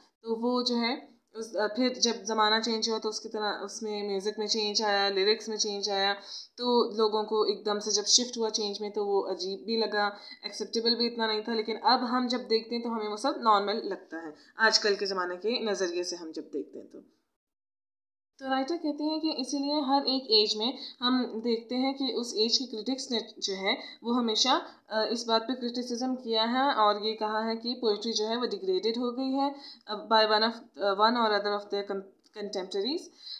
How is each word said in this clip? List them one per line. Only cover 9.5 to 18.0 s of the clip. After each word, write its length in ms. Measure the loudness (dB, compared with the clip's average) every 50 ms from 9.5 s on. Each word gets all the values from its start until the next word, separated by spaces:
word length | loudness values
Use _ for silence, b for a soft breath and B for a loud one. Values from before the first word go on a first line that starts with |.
| -6 -6 -4
भी 120 | -2 0 0
लगा, 400 | 0 2 2 2 0 0 0 B B B B B B
acceptable 500 | -12 -8 -8 -6 -4 -2 0 2 2 2
भी 120 | 2 0 0
इतना 200 | 0 0 -2 0
नहीं 140 | 0 -2
था। 120 | -2 -2 -2
लेकिन 220 | 0 0 -2 -2
अब 240 | 0 4 4 4 4
हम 280 | 4 2 0 0 0 0
जब 200 | 0 -2 0 2
देखते 280 | 0 0 0 0 -6
हैं 80 | -4 -4
तो 60 | -4
हमें 180 | -4 -4 -4 -4
वो 100 | -4 -2
सब 180 | -2 -2 -2 2
normal 400 | 4 4 6 6 4 2 -2 -2 -2
लगता 420 | -4 -6 -6 -8 -10 -12 -10 -10 -10
है, 60 | -14 B B B B B
आजकल 360 | 4 4 4 4 4 2 0
के 100 | 0 -2
ज़माने 300 | -4 -2 -2 -4 -4 -4
के 300 | -4 -2 -2 -2 0 0
नज़रिए 380 | 0 0 0 0 -2 -2 -2 -4
से 120 | -6 -6
हम 160 | -10 -10 -10
जब 180 | -10 -10 -10 -8 -8
देखते 260 | -8 -8 -8 -12 -18
हैं 80 | -18 -18
तो। 160 | -20 -20 -20 _ _ _ _ _ _ _ _ _ _ _ _ _ _ _ _ _ _ _